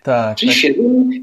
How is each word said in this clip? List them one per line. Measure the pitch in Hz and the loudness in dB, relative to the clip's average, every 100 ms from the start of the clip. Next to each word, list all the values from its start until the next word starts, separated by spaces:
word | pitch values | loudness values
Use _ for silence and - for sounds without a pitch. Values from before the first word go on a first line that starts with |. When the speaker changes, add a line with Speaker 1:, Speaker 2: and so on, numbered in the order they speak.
Speaker 1:
Tak, | - 120 110 107 | -2 -2 -2 -2
Speaker 2:
Czyli | 240 | 0
Speaker 1:
tak. | - | 2
Speaker 2:
siedzą, | 143 139 240 254 254 - | 0 0 2 2 0 -2